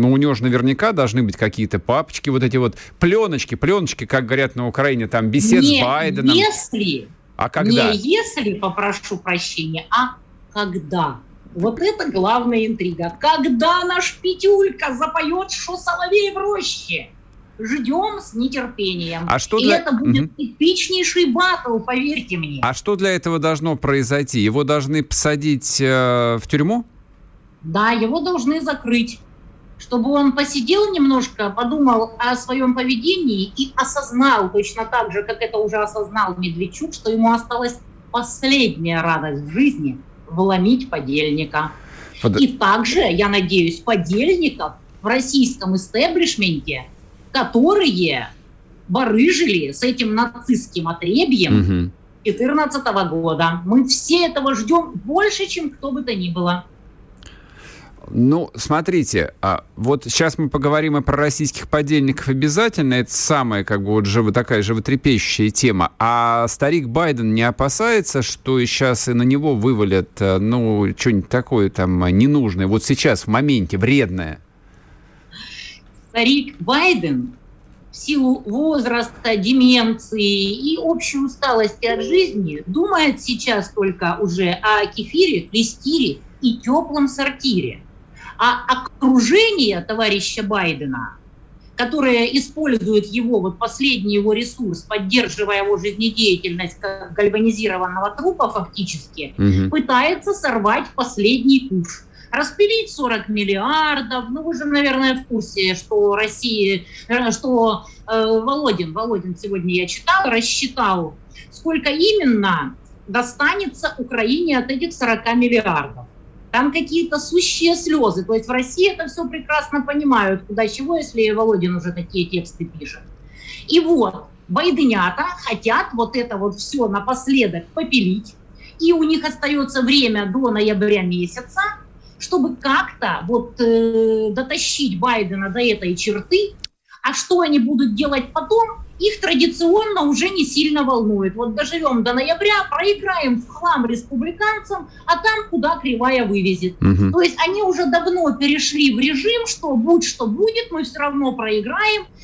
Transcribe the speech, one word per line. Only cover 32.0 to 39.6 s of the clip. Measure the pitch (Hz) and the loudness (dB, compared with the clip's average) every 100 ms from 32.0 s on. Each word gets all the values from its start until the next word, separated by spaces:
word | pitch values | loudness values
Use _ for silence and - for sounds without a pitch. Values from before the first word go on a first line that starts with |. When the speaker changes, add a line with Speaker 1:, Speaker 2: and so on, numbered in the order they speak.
| 220 - | 0 -2
Speaker 2:
о | 240 247 | -2 -2
своем | - 262 254 247 | -2 -2 0 0
поведении | 247 240 285 381 294 202 196 - | 0 0 0 0 0 -2 -2 -4
и | 269 - | -4 -2
осознал, | - 285 269 240 277 233 185 | -4 -4 -4 2 2 2 2
точно | 202 202 - 226 | 0 -2 -4 -4
так | 247 220 | -2 -2
же, | 190 | -4
как | 208 214 | -4 -4
это | 226 226 | -4 -2
уже | 214 214 | -2 -2
осознал | 214 214 202 208 190 180 | -4 -4 -4 -2 -2 -2
Медведчук, | 180 165 190 - 320 | -4 -4 -6 -6 -10
что | - 220 | -6 -2
ему | 226 226 | 2 4
осталась | 233 - 240 240 - - - - | 2 0 -4 -4 -6 -16 -20 -6
последняя | 240 240 - 269 277 226 156 165 165 | -4 -4 -4 2 2 2 0 -2 0
радость | 165 160 151 143 | 0 0 -2 -6
в | 147 | -4
жизни — | 175 | 2